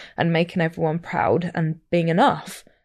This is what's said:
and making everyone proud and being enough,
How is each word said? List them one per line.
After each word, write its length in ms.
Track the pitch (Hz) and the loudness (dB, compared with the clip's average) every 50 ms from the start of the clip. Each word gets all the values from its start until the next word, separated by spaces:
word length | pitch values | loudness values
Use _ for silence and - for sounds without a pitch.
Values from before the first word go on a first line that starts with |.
| - - - | -20 -10 -4
and 160 | - 165 170 | -2 0 2
making 300 | 165 160 175 170 - 185 | 2 2 0 0 0 0
everyone 380 | 165 160 165 170 165 156 156 170 | -2 -2 -2 -2 -2 -2 -2 -4
proud 500 | - - - 170 - - 110 165 170 170 - | -6 -4 -2 0 2 2 2 2 0 -2 -2
and 260 | 175 160 156 160 - _ _ | -2 -2 -2 -2 -6 _ _
being 180 | 175 175 165 165 | 0 0 2 2
enough, 560 | 165 190 269 254 151 147 - - - - - - _ _ | 2 4 4 4 2 0 -6 -12 -16 -18 -20 -20 _ _